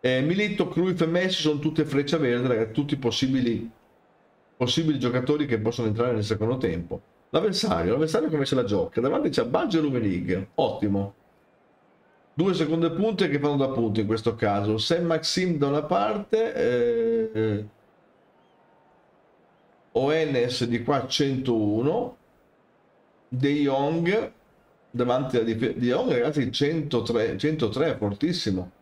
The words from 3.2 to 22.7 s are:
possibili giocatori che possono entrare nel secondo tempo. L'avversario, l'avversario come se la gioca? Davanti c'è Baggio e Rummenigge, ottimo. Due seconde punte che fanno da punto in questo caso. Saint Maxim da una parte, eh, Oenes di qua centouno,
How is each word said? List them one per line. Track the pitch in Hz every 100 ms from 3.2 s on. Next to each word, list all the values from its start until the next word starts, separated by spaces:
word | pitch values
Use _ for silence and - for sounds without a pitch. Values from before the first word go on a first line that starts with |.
| 131 131 123 113 113 - _ _ _ _ _ _ _ _
possibili | 123 - 160 139
giocatori | 120 123 127 147
che | 135 117
possono | 104 120 113
entrare | 107 120
nel | 113
secondo | 104 107 110 127
tempo. | 110 82 87 - _ _ _
L'avversario, | 147 202 185 113 98 87
l'avversario | 120 156 156 311
come | 156
se | 135
la | 135
gioca? | 107 101 - -
Davanti | 127 170 214
c'è | 135
Baggio | 117 131 339 170
e |
Rummenigge, | 151 127 107 87 95 92 98
ottimo. | - 123 - 104 98 101 - _ _ _ _ _ _ _ _ _ _ _
Due | - 185
seconde | 170 151 165 165
punte | 165 214 208 180
che | 143
fanno | 147 143
da | 135
punto | 135 117 104
in | 104
questo | 110 113 110
caso. | 110 101 104 107
Saint | 110 170
Maxim | 175 160 156 - 185 160
da | 143
una | 143
parte, | 151 196 208 202 196 220 226
eh, | - - - 240 233 113 117 110 110 110 104 107 _ _ _ _ _ _ _ _ _ _ _ _ _ _ _ _ _ _ _ _ _ _
Oenes | 120 139 156 156 131 123 - 120
di | 117
qua | 113 143 -
centouno, | - 143 131 127 117 104 107 131 208 247 - _ _ _ _ _